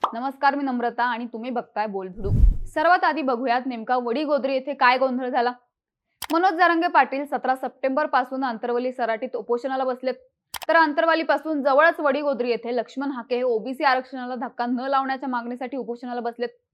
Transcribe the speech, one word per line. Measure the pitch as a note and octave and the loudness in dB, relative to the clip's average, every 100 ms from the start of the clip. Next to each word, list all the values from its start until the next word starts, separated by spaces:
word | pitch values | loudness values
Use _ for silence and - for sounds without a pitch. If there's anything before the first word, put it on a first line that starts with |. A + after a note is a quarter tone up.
| - | -6
नमस्कार, | A3+ C4+ C4+ C#4 | -4 -8 0 0
मी | C#4+ | 0
नम्रता | C#4 B3 A#3+ A#3 | -2 -2 -2 -2
आणि | B3 A3+ A#3+ | -2 -2 -8
तुम्ही | A3+ B3 | -10 -8
बघताय | A#3 A3+ G#3 G#3+ | -8 -6 -6 -4
बोलबिडू. | F#3+ F#3 G#3+ G3 - - - - | -6 -8 -6 0 6 6 4 0
सर्वात | D#4 E4 F4+ | 0 2 4
आधी | F4+ D4+ | 2 0
बघूयात | B3+ A#3 B3+ B3 B3+ | 0 0 0 0 -2
नेमका | A#3 A3 B3 | -6 -2 -2
वडीगोद्री | A#3+ B3 D4+ C#4+ C4+ | -2 -2 0 0 0
येथे | C4 C4+ | -2 -4
काय | C#4 B3 B3+ | 2 4 4
गोंधळ | C4 B3+ B3+ | 2 0 -2
झाला. | B3 A#3+ B3 _ _ _ _ _ - - | 0 0 -2 _ _ _ _ _ -14 -2
मनोज | E4 F#4 | 2 2
जरांगे | E4 E4+ E4 F4 | 4 4 4 4
पाटील | E4 C4 C4+ | 4 2 0
सतरा | C#4+ B3 B3+ C4 | -4 -4 -2 -2
सप्टेंबर | B3+ - C4 C4 D4+ | -4 -4 -2 0 2
पासून | C4 B3 C4 | 0 0 -4
अंतरवली | C4+ A3+ A#3+ A#3+ B3+ | -4 -4 -4 -2 -2
सराटीत | B3+ A3+ A3 B3+ A#3 | -4 -4 -4 -6 -8
उपोषणाला | A3+ A#3+ C4+ C4 | -4 -4 -2 -4
बसलेत, | C4 B3+ B3+ B3+ _ _ _ - - | -4 -4 -6 -6 _ _ _ -6 2
तर | E4 | 4
अंतरवालीपासून | D#4 D4 E4 D#4+ D#4 - D#4 D4 | 4 2 2 2 2 0 0 -2
जवळच | C4+ C4+ E4 E4 | 2 6 6 4
वडीगोद्री | D4 D4 C#4+ A#3 A#3+ | 0 0 0 -2 -2
येथे | A3+ A#3 B3 | -2 -2 -4
लक्ष्मण | - C4 C#4 | -4 -6 -6
हाके | B3+ A3+ B3 | -6 -4 -2
हे | |
ओबीसी | B3+ A3 A3+ C4+ | 0 -2 -4 -2
आरक्षणाला | C#4+ B3+ B3+ C4 B3 | 2 2 -2 -8 -8
धक्का | B3+ B3 - A#3+ | -8 -8 -6 -2
न | B3 | -2
लावण्याच्या | C4+ C4+ C4+ C4 C4+ | 0 0 0 -4 -4
मागणीसाठी | B3 A#3 B3 B3+ B3+ | -6 -6 -8 -8 -8
उपोषणाला | G#3+ A#3+ B3 A#3+ | -8 -10 -8 -6
बसलेत. | A#3 A#3+ A#3+ - _ | -6 -6 -8 -10 _